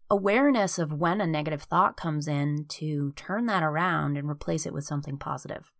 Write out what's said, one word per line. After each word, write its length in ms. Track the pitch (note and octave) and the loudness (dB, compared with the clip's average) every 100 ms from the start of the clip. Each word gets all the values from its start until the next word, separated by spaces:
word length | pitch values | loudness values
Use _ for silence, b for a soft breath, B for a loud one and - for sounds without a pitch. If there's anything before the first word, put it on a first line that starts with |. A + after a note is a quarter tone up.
| - | 0
awareness 680 | G3+ F#3+ A3 C#4 B3+ G3 - | 2 4 4 6 4 4 2
of 120 | D#3+ | -2
when 300 | D3+ E3 F#3+ | 0 0 2
a 60 | F3+ | 0
negative 380 | D#3 D3+ D3+ | 0 -2 -4
thought 300 | - D#3+ G#3 | 0 2 2
comes 320 | - E3+ D3+ D3 | 2 -4 -2 0
in 380 | C#3+ D3 D3 D3 | 0 0 -2 -4
to 460 | - D#3 D3 C#3+ | -6 -4 -2 -2
turn 320 | - - G3 | -4 -6 -2
that 180 | A#3+ G3 | 0 2
around 540 | D#3 D3+ F3+ D#3+ D3 C#3+ | 2 2 2 2 0 0
and 100 | D3 | -2
replace 380 | D3+ - E3 | -4 -2 -2
it 80 | - | -2
with 100 | D3 | -6
something 360 | C#3+ D3 C#3+ C#3 | -4 -4 -4 -8
positive. 520 | - C#3 D3 D3 - _ | -6 -8 -8 -12 -14 _